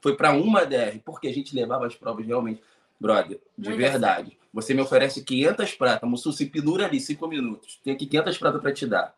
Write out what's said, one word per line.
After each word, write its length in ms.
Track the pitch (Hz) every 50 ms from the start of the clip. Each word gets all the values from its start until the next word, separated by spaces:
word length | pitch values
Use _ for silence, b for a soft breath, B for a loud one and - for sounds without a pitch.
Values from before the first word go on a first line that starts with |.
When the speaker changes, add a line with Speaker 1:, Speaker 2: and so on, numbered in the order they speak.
Speaker 1:
foi 160 | - 143 139
pra 160 | 139 139 151 143
uma 320 | 143 170 220 220 196 170
D 120 | 143 139
R, 220 | 123 117 107 107 110
porque 280 | - - 160 - - 135
a 60 | 123
gente 200 | 139 135 - 139
levava 320 | 131 120 110 123 131 123
as 80 | 120 -
provas 300 | - - 117 113 107 113
realmente. 380 | 113 120 123 117 113 110 110 b b b b b b b _
Brother, 400 | - 107 110 101 92 - 98 - - _ _ -
de 100 | 101 101
Speaker 2:
Muito 100 | 110 110
Speaker 1:
verdade, 520 | 123 139 139 127 113 101 92 - - -
Speaker 2:
certo. 180 | - _ _ _
Speaker 1:
você 220 | - 110 110 - 135
me 80 | 135
oferece 420 | 135 131 - 127 131 139 135 139 -
quinhentas 520 | - 131 127 139 160 202 - 214 196 -
pratas, 340 | - 135 123 113 110 - 120
Mussu, 240 | 120 123 - 160 147
se 140 | - 147
pendura 400 | 139 - 151 143 151 165 190 202
ali 120 | 185 147 135
cinco 300 | - - 151 147 160 160
minutos, 500 | 160 143 127 117 107 - - - - - _
tem 80 | 135 139
aqui 140 | 139 156
quinhentas 320 | 139 147 151 160 190 180 -
pratas 240 | - 151 143 151 143
pra 100 | 143 139
te 140 | - -
dar. 280 | 117 104 92 82 - -